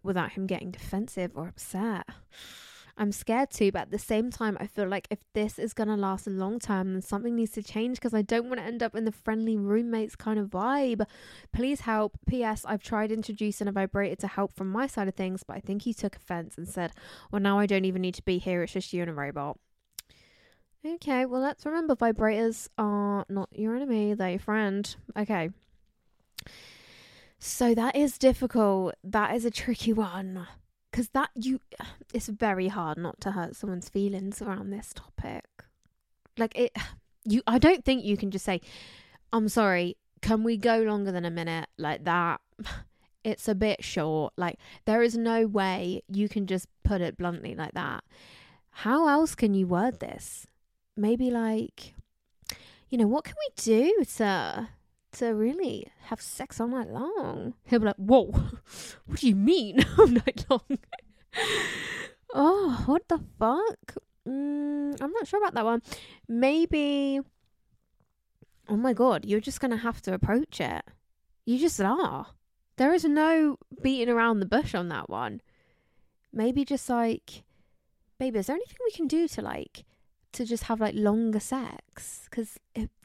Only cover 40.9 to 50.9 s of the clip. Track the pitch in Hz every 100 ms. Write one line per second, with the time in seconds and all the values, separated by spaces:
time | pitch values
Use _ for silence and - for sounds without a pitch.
40.9 | 208 196 180 170 170 165 165 - - 156
41.9 | - 160 175 170 - _ - 214 - -
42.9 | _ _ _ 220 214 - 196 214 - -
43.9 | 185 156 156 147 - 175 - - - -
44.9 | 220 233 226 226 226 226 202 190 185 180
45.9 | 196 - 196 208 214 190 185 - _ -
46.9 | 196 175 - 175 170 - - 156 - 147
47.9 | - - - - - - _ _ - 214
48.9 | 285 311 285 320 - 214 196 180 175 247
49.9 | - - - - - - _ _ _ _